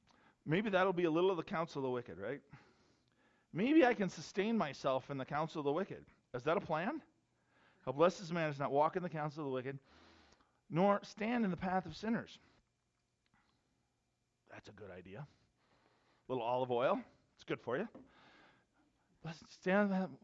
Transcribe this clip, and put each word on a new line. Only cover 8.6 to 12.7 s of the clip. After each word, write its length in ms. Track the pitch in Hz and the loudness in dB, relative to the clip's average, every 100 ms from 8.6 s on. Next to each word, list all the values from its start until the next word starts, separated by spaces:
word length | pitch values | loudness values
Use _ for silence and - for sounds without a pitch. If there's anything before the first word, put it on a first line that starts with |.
| 139 | 0
walk 240 | 135 156 185 | 4 2 2
in 80 | |
the 60 | 175 | -4
counsel 340 | 160 151 151 | -4 -6 -4
of 60 | 139 | -4
the 40 | |
wicked, 260 | 131 127 135 - - - - - _ _ _ _ | -4 -6 -10 -16 -20 -20 -20 -20 _ _ _ _
nor 320 | 151 196 202 | 2 4 2
stand 420 | - - 214 247 208 | -2 -6 -2 0 0
in 60 | |
the 60 | 170 | -2
path 280 | 185 185 175 | 0 -2 -2
of 100 | 156 | -8
sinners." 440 | 214 220 - - _ _ _ | -2 -2 -4 -16 _ _ _